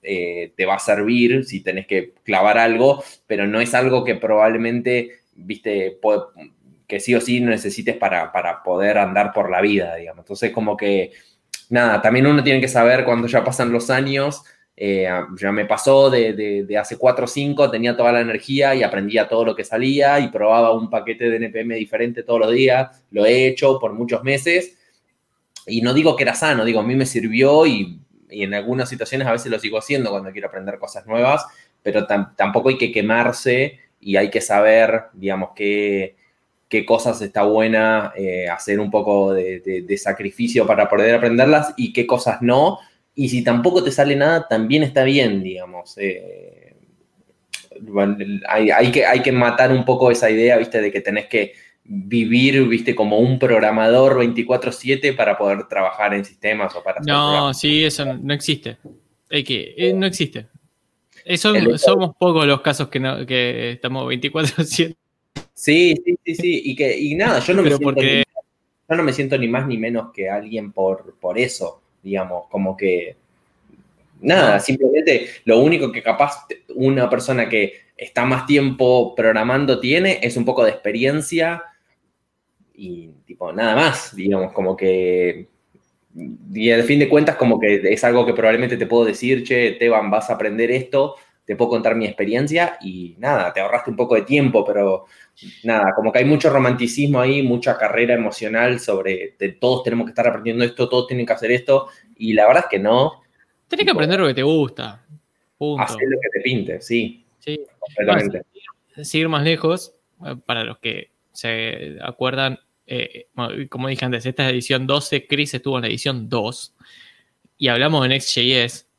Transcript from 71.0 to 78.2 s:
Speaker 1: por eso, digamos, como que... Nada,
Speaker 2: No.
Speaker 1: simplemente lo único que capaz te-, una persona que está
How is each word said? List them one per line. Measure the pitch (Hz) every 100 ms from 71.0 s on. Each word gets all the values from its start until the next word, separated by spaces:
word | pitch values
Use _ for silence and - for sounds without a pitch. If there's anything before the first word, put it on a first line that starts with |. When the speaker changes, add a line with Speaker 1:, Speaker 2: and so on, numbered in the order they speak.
| - _
Speaker 1:
por | 92 107
eso, | 127 - 87 - _ _
digamos, | 95 98 90 90 -
como | 101 95 92
que... | 98 90 85 - _ _ _ _ _ _ _ _ _ _
Nada, | 98 185 131 101
Speaker 2:
No. |
Speaker 1:
simplemente | - 135 131 147 156 127 - - -
lo | 113
único | 143 165 127
que | 113
capaz | 113 110 143 - -
te-, | - _ -
una | 131 135 123
persona | 123 - 127 113
que | 113 98 - _ -
está | - -